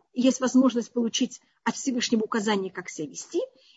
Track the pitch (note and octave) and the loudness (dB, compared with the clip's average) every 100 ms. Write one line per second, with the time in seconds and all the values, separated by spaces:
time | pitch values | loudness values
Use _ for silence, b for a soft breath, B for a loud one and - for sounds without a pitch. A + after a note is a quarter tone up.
0 | _ B3+ B3+ B3 B3+ B3+ C4 A#3 G#3+ B3 | _ 0 2 2 2 4 4 2 -2 -2
1 | A3+ - B3+ - _ _ A3+ - C#4 A#3+ | -2 0 -4 -4 _ _ -6 -4 -2 -2
2 | - A3 A3 A#3 G#3 G3+ F#3+ F3+ F3+ - | 0 0 0 -2 0 0 -2 -8 -12 -10
3 | D3 - - F4 B4+ _ b | -10 -12 -8 -6 -6 _ b